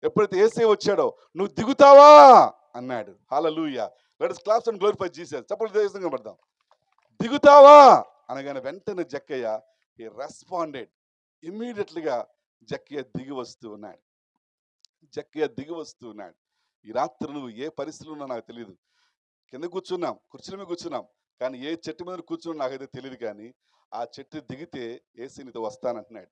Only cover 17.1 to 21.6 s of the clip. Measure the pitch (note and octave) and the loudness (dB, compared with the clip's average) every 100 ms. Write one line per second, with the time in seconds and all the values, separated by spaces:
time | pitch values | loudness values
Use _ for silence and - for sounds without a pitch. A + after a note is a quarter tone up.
17.1 | _ D3+ C#3+ C3 G#2+ D3 - C#3+ D3+ D3 | _ -16 -16 -18 -16 -16 -14 -16 -16 -20
18.1 | D3+ C#3 A#2+ - A#2 A2 F2+ _ _ _ | -20 -16 -16 -16 -20 -20 -20 _ _ _
19.1 | _ _ _ _ B2+ E3+ F3+ F#3 F3+ E3 | _ _ _ _ -18 -14 -14 -12 -10 -8
20.1 | A2 _ - - G3 F#3+ E4+ E3+ C3+ - | -10 _ -20 -20 -20 -14 -14 -12 -14 -16
21.1 | _ _ _ B2+ C3+ | _ _ _ -14 -12